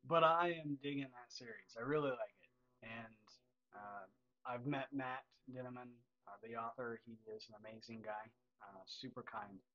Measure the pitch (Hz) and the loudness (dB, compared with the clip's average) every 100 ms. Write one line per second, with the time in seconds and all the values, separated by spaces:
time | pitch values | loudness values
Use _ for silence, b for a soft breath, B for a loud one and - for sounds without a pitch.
0 | - 165 160 165 175 165 151 139 143 139 | 8 10 10 10 6 4 0 -2 0 -2
1 | 131 123 120 - 120 107 - 113 127 151 | -2 -8 -14 -12 -10 -12 -12 -4 2 4
2 | 139 123 107 _ - _ _ _ 113 113 | 4 2 -2 _ -20 _ _ _ -10 -8
3 | 113 110 - - _ _ _ 104 104 101 | -10 -16 -20 -20 _ _ _ -12 -8 -10
4 | 95 _ _ _ 127 123 131 139 131 139 | -12 _ _ _ -4 -2 0 -2 -2 -2
5 | 131 131 - - - 127 123 123 123 120 | -2 -4 -8 -20 -10 -8 -6 -8 -12 -16
6 | _ _ - 101 113 117 117 117 120 113 | _ _ -16 -12 -8 -4 -4 -4 -4 -4
7 | 120 110 110 110 - 107 110 113 117 113 | -10 -14 -10 -12 -12 -14 -12 -12 -10 -8
8 | 107 107 110 _ _ _ 101 98 95 - | -4 -6 -8 _ _ _ -16 -16 -12 -10
9 | 131 - 113 110 101 95 _ | -8 -8 -8 -8 -8 -12 _